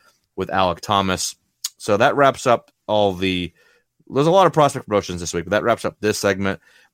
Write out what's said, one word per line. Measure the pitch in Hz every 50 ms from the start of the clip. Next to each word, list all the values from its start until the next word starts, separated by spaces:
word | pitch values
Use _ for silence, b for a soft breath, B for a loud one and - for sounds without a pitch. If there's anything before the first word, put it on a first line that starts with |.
| b b b b b b -
with | - 95 85
Alek | - 95 92 90 85 82
Thomas. | - - 104 98 98 95 92 85 - - - _ _ _ _ _ - - _
So | - - - 104
that | 101 120 143 104
wraps | 135 143 135 131 - -
up | 127 117 113 _ _ _ _ -
all | - 107 107 104 101
the, | 92 87 95 95 92 90 87 82 _ b b b b b b b b _ _ -
there's | - 127 147 165
a |
lot | 175 196 190
of | 160
prospect | - 160 147 139 - 127 -
promotions | - 107 101 92 - 87 87
this | 87 - -
week, | 87 78
but | 87
that | 101 104 78
wraps | 117 113 - -
up | 110 - -
this | - 107 104 -
segment. | - 101 98 95 98 95 95 - b b b b b b